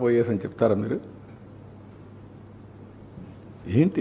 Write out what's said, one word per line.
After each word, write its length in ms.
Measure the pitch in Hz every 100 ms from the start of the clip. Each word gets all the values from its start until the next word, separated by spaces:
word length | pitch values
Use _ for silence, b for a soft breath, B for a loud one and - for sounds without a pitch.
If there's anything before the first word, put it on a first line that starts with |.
పోయేసి" 260 | 123 117 117
అని 100 | 101
చెప్తారా 300 | - - 113 101
మీరు? 160 | 110 135 - - - - - - - - - - - - - - - - - - - - - - - - - - 87 110
ఏంటి 180 | 180 -